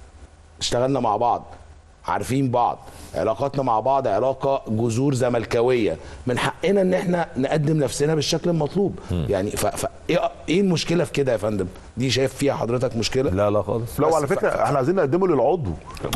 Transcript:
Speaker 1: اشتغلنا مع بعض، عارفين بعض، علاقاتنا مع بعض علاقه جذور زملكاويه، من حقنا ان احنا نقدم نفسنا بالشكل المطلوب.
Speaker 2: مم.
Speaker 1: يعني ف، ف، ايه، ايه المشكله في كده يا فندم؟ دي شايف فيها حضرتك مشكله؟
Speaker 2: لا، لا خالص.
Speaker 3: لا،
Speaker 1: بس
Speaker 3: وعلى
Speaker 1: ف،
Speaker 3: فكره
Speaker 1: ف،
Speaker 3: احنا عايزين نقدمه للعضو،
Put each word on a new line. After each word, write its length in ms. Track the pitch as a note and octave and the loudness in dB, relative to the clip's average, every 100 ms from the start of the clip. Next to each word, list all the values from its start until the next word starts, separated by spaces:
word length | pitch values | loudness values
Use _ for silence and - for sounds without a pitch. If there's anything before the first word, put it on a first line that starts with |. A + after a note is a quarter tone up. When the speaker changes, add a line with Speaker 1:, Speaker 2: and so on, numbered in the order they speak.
| - - - - - - | -20 -20 -20 -20 -20 -8
Speaker 1:
اشتغلنا 400 | - A#2+ C3 C#3 | -2 0 2 2
مع 180 | A#2+ G#2 | 2 2
بعض، 260 | A#2+ F2+ D#2+ - - - - - - | 2 0 -4 -18 -20 -20 -20 -14 -4
عارفين 440 | F#2+ G#2 C3+ C3 | -4 0 0 2
بعض، 280 | A#2+ A2 - - - - - | 2 0 -2 -12 -18 -10 -2
علاقاتنا 480 | G2 A2+ C#3 C#3+ | -2 0 -2 0
مع 160 | C3 A2 | 0 2
بعض 280 | B2 C#3 B2+ | 2 2 2
علاقه 540 | G2+ C3 C3+ C#3 C3+ - | 2 0 0 0 -2 -2
جذور 460 | G#2+ A#2 A2+ C#3+ | -2 0 2 0
زملكاويه، 840 | B2+ B2 B2 G#2+ A#2+ B2 B2+ F#2+ D#2+ - - A#2+ | 2 0 0 0 2 2 2 0 -2 -10 -8 -4
من 100 | A#2+ | -2
حقنا 420 | C#3 - E3 G3+ | -2 -2 0 2
ان 120 | F#3 | 2
احنا 340 | F3+ F3+ F3 D#3+ B2+ | 0 0 -2 -2 -2
نقدم 400 | C3 D3 D3 D#3 | 0 0 0 0
نفسنا 380 | B2+ - D3 D#3 | 0 0 0 0
بالشكل 340 | C3 D#3+ F3 | 0 0 0
المطلوب. 500 | E3 D3 F#3+ F#3 - - | 0 0 0 -2 -2 -6
Speaker 2:
مم. 140 | F2 D2 | -4 0
Speaker 1:
يعني 220 | F#2+ G#2 | 0 0
ف، 140 | - G2+ | -2 -2
ف، 200 | - - - - | -2 -8 -8 -2
ايه، 220 | E3 E3+ - - | 0 0 -6 -2
ايه 120 | F3+ | 2
المشكله 420 | G3 D#3+ - F3 | 2 0 0 0
في 80 | C#3 | 0
كده 200 | - C3 | 0 0
يا 60 | A2 | 0
فندم؟ 300 | A2 G#2 F#2 - - - | 0 -2 -4 -6 -14 -4
دي 120 | C3 | -2
شايف 240 | B2 C3+ | 0 0
فيها 200 | - C#3 | 0 0
حضرتك 440 | - A2 B2 B2 A2+ | 0 0 0 0 -2
مشكله؟ 340 | G#2 B2+ - | -2 0 2
Speaker 2:
لا، 180 | F#2 G#2 | 2 2
لا 120 | G#2 | 2
خالص. 380 | G2+ A2+ A2+ - | 0 -2 -4 0
Speaker 3:
لا، 80 | D3+ | 2
Speaker 1:
بس 60 | |
Speaker 3:
وعلى 140 | D#3+ C#3 | 4 2
Speaker 1:
ف، 20 | |
Speaker 3:
فكره 160 | G3 G#3 | 2 2
Speaker 1:
ف، 40 | - | 2
Speaker 3:
احنا 220 | A2 C#3 | 2 2
عايزين 180 | C3+ F#3+ | 2 2
نقدمه 320 | C#3+ F3 F#3+ | 2 2 4
للعضو، 440 | C#3 A#2+ F3 G2+ D2+ - - - | 4 4 2 -2 -6 -10 -10 -4